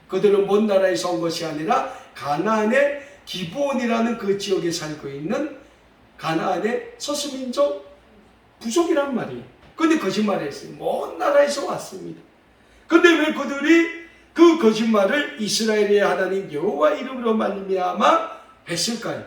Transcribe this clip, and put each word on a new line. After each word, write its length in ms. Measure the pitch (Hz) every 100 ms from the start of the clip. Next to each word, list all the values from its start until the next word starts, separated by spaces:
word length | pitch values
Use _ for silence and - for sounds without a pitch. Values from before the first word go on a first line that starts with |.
| -
그들은 400 | 190 202 202 190
먼 180 | 208 214
나라에서 460 | 190 185 170 175
온 100 | 165
것이 240 | 165 160 160
아니라 480 | 151 156 - - - - -
가나안의 880 | 139 147 208 220 214 269 285 - - - -
기브온이라는 920 | 180 165 285 277 240 233 226 233 226
그 200 | 196 196
지역에 340 | 202 180 170
살고 360 | 160 151 151 139
있는 500 | 139 165 277 302 - - _ _ _ _ -
가나안의 760 | 156 - 190 175 214 247 - -
소수민족 920 | - 277 285 262 254 247 285 294 - - _ - _ _ _ _
부족이란 560 | 233 339 339 294 277 226
말이에요. 280 | 139 123 - - - -
근데 240 | 320 156
거짓말을 480 | 190 208 208 175 143
했어요. 280 | 131 - 147
먼 380 | - - - -
나라에서 500 | 370 571 285 - 370
왔습니다. 520 | - - 180 170 156 - _ _ _ _ _ -
근데 220 | 339 339
왜 240 | 311 311
그들이 680 | 285 269 277 294 330 339 - - - _
그 240 | - 339 320
거짓말을 800 | 220 214 226 214 196 294 403 -
이스라엘의 600 | 208 - 220 214 202 202
하나님 520 | 185 175 185 190 160
여호와 440 | 143 196 294 302 269
이름으로 380 | 262 254 233 220
말미암아 1080 | 202 196 190 185 180 180 269 330 320 - - _ -
했을까요? 560 | 170 220 233 175 131